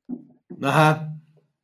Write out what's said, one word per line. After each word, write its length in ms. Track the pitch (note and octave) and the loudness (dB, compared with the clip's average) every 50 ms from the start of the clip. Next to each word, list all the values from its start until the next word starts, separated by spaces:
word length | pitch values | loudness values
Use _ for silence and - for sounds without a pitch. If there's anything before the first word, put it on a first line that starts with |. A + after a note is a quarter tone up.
| _ _ - - - - _ _ _ _ - - | _ _ -14 -14 -14 -20 _ _ _ _ -14 -6
Ajá. 540 | B2 C#3 C3+ D#3 D#3 D#3 D#3 D#3 - - - - - _ _ _ _ _ _ _ | -4 0 2 4 4 4 2 0 -4 -10 -12 -14 -18 _ _ _ _ _ _ _